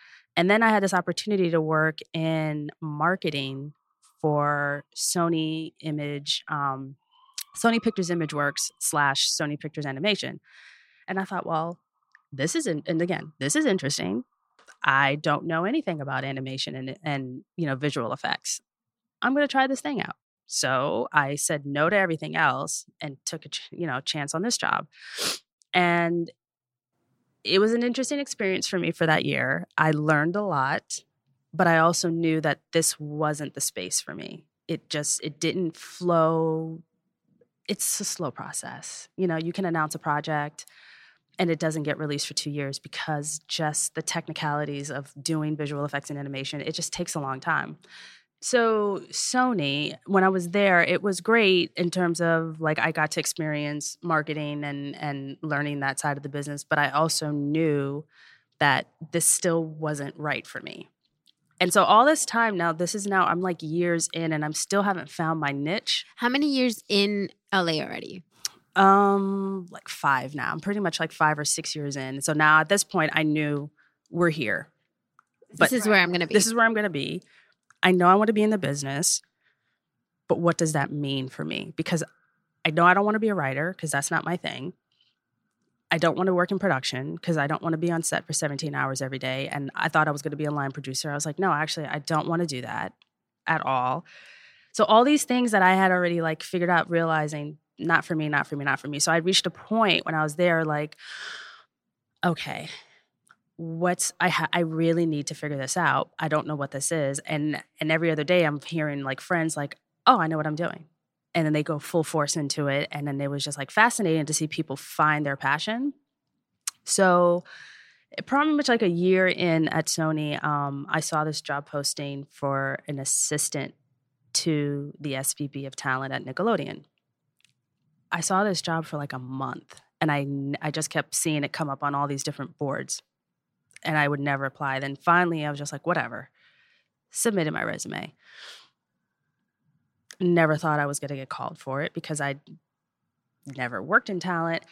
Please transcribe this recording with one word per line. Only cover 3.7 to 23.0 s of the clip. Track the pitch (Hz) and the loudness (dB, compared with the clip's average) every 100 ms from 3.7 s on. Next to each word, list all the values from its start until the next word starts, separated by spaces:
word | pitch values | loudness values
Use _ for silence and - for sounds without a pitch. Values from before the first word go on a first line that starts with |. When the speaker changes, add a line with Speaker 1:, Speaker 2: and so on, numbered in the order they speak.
| - _ _ _ _ | -14 _ _ _ _
Speaker 1:
for | 156 147 147 147 143 143 - | 0 2 2 2 0 -4 -8
Sony | - - 180 170 165 156 160 160 - | -6 -2 0 2 2 -2 -4 -8 -10
Image, | 156 147 147 143 143 - - | -6 -6 -4 -6 -4 -6 -4
um, | 151 143 135 135 139 _ _ _ - - - | -4 -4 -4 -10 -16 _ _ _ -18 -16 0
Sony | 233 226 | 2 2
Pictures | 226 202 170 | 0 -2 -2
Imageworks | 175 156 147 143 - - - | -2 -2 -2 -2 -2 -6 -4
slash | - 156 143 139 - | -2 2 2 2 0
Sony | - 151 147 | 0 -4 -6
Pictures | 151 156 147 | -8 -8 -6
Animation. | 135 196 196 131 - _ - - - _ _ - | -2 0 0 -4 -10 _ -20 -20 -20 _ _ -8
And | 190 | -6
I | |
thought, | 190 190 - | -4 -4 -2
"Well, | 160 165 175 _ _ _ _ _ | -2 -4 -8 _ _ _ _ _
this | 135 151 330 | -2 -2 0
is, | 269 | -2
in-, | 151 | -2
and | - 160 | 0 0
again, | 175 180 151 - | 0 -2 -6 -6
this | 135 | 0
is | 302 | 2
interesting. | 302 190 139 - 175 214 254 _ _ _ - - | 2 2 0 -2 -2 -2 -6 _ _ _ -20 -4
I | - 135 139 | 2 4 4
don't | 147 156 147 165 | 2 0 0 0
know | 165 | -2
anything | 185 302 233 160 | 0 -2 -2 -6
about | 139 131 | -4 -4
animation | 135 135 135 131 - | -4 -6 -6 -8 -8
and, | 135 131 - | -8 -10 -8
and, | 156 139 131 127 - - | -6 -4 -6 -12 -12 -4
you | |
know, | 156 131 | -4 -2
visual | 147 139 117 | -2 -2 -4
effects. | 135 - - - - _ _ _ _ _ - | -4 -4 -4 -6 -8 _ _ _ _ _ -4
I'm | 233 | 0
gonna | 269 285 | 2 2
try | 269 262 | 2 0
this | 269 | 0
thing | 302 254 | -4 -4
out." | - - _ _ - | -6 -8 _ _ -8
So | - 131 131 139 101 123 | -2 0 2 0 -2 0
I | 156 139 143 | 2 2 0
said | - 151 | -2 -4
no | 139 143 160 | -2 0 2
to | 202 | 4
everything | 185 160 156 | 2 -2 -4
else | 160 151 131 160 - - - | 0 2 0 -4 -8 -10 -14